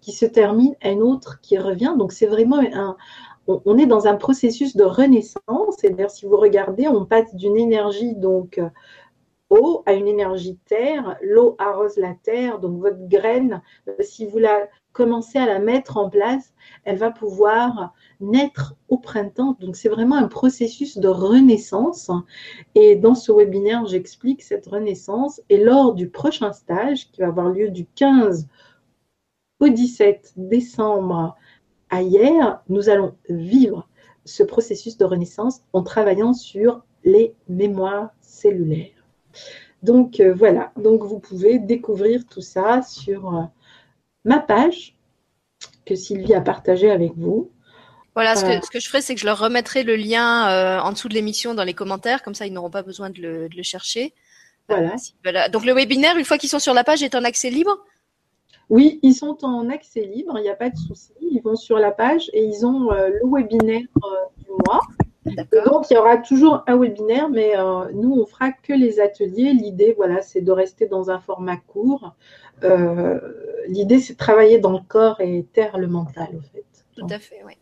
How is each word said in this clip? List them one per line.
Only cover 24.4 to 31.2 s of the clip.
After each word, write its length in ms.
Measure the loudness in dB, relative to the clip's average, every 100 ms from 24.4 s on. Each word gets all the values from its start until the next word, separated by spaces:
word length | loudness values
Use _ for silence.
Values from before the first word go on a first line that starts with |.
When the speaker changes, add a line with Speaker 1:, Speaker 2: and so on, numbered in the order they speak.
Speaker 1:
cette 240 | _ -10 -8
renaissance. 760 | -8 -6 -8 -8 -6 -6 -8 _
Et 80 | 4
lors 360 | 6 6 4
du 140 | 2 -8
prochain 440 | -4 -4 -4 -6
stage, 600 | -8 -8 -4 -4 -6 -8
qui 80 | -6
va 80 | -4
avoir 200 | -2 -2
lieu 220 | -2 -4
du 160 | -6 -14
quinze 640 | 0 4 4 4 -2 -8 _ _ _ _ _ _ _ _ _ _ _
au 80 | 2
dix-sept 640 | 4 0 2 2 2 _ -16
décembre 1000 | -2 -2 -2 -4 -2 -2 -2 -4